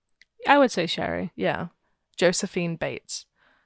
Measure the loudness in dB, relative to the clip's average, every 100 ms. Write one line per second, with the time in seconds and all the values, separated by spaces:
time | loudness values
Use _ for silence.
0 | _ _ _ _ 4 6 4 2 -4 -2
1 | -4 -4 -6 -4 -4 -2 -6 _ _ _
2 | _ 0 2 2 -2 -4 -4 -4 -6 -8
3 | -10 -14 -14 _ _ _